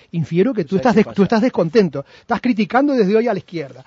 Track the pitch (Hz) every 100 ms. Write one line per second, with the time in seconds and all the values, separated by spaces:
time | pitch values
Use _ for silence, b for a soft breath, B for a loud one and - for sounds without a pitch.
0 | b 170 147 165 226 214 160 190 254 214
1 | 202 147 185 220 247 233 165 226 180 139
2 | B B - 233 247 208 185 247 285 262
3 | 190 220 240 196 - 165 135 123